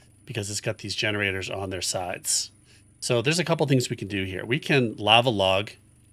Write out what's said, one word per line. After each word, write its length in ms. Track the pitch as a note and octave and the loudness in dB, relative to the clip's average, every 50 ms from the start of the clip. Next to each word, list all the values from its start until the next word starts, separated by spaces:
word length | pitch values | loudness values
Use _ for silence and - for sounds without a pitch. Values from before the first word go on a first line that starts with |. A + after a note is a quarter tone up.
| - - _ _ _ | -20 -20 _ _ _
because 260 | - - A2 G2+ G2+ | -8 -6 -6 -6 -6
it's 80 | G#2 G2+ | -6 -6
got 200 | - A#2 G#2 - | -4 -6 -6 -6
these 140 | - G2+ - | -8 -8 -6
generators 560 | - A2+ G#2+ G#2 G#2 G2+ G2 F#2+ F#2+ F2+ - | -4 -2 -2 0 0 0 0 -2 -4 -6 -8
on 200 | - F#2+ G2 F#2+ | -8 -8 -6 -6
their 120 | F#2+ F2 | -6 -6
sides. 720 | - - - F#2+ F2+ F2+ - - - - - - - - - _ _ _ - - _ _ _ _ | -4 -4 -4 -4 -4 -6 -8 -6 -4 -2 -2 -2 -4 -6 -12 _ _ _ -20 -20 _ _ _ _
So 220 | - - B2+ A#2 | -4 0 0 0
there's 180 | G#2+ D3 E3 F3+ | 2 0 0 0
a 40 | D#3 | 0
couple 220 | E3 E3 D#3 D#3 | 0 0 2 2
things 240 | C3+ C#3 B2+ A#2+ - | 4 4 2 2 0
we 60 | - | -4
can 140 | - G#2 G2 | -8 -6 -6
do 160 | G#2 F#2+ F#2+ | -4 -4 -4
here. 200 | F#2+ F#2+ F#2 G#2 | -4 -6 -6 -4
We 140 | G#2+ B2+ D#3+ | -4 -4 -2
can 360 | - - D3+ C3+ B2 A2 - | 0 2 2 2 2 2 -2
lava 320 | - G2+ G#2 A2+ A#2+ A#2+ C3 | 0 4 6 6 6 6 4
log 420 | A2 G2 F#2+ F#2+ F#2+ G2 G#2+ - - - _ _ _ _ _ _ | 2 4 4 4 4 2 0 -4 -8 -18 _ _ _ _ _ _